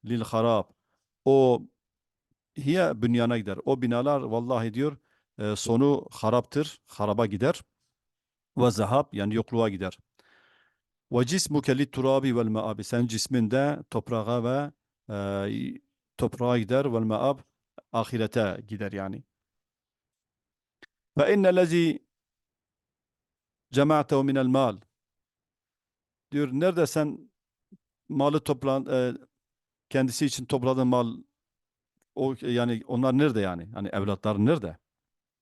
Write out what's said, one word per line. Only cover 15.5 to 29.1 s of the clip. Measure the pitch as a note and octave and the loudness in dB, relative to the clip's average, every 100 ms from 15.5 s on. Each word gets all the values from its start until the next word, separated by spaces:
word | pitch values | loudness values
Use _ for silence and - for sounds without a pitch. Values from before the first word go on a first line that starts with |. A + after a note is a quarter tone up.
| A2 - - - _ _ - | -6 -8 -10 -18 _ _ -6
toprağa | A#2+ - B2 B2 | -6 -2 0 0
gider. | G#2 B2+ C#3 | 0 0 0
Vel | A#2 | -2
maab, | A2 G#2+ B2+ C3 - _ _ - _ | 0 0 0 -2 -8 _ _ -20 _
ahirete | A#2 A2 A#2 A2 B2 G#2 F#2 G#2+ | -6 -4 -4 -2 0 -2 -4 -10
gider | G#2 G2+ | -10 -8
yani. | G2 F#2+ G#2+ - _ _ _ _ _ _ _ _ _ _ _ _ _ _ _ - _ _ - | -8 -8 -10 -16 _ _ _ _ _ _ _ _ _ _ _ _ _ _ _ -20 _ _ 0
Fe | C#3+ | 4
innellezi | G#3 F#3+ F3+ F3 E3+ E3 - - _ _ _ _ _ _ _ _ _ _ _ _ _ _ _ _ | 6 6 4 4 4 2 0 -8 _ _ _ _ _ _ _ _ _ _ _ _ _ _ _ _
cema'tehu | B2+ C#3+ D#3 C#3+ C#3 | 2 4 4 2 2
minel | C3+ C3+ B2+ | 2 2 2
mal. | C3 B2+ G2+ - _ _ _ _ _ _ _ _ _ _ _ _ _ _ | 2 2 -2 -12 _ _ _ _ _ _ _ _ _ _ _ _ _ _
Diyor, | C#3+ C#3+ | -2 -2
nerede | C3 F3+ F3 D#3 | 0 0 2 0
sen | D#3+ D3 - - _ _ _ _ - _ _ - | 2 -2 -4 -14 _ _ _ _ -20 _ _ -6
malı | C3+ C#3+ D3+ | 0 2 2
toplan-, | - C3+ C3+ C3+ C3+ | 0 -2 0 -2 0
e, | B2+ B2+ | -2 -2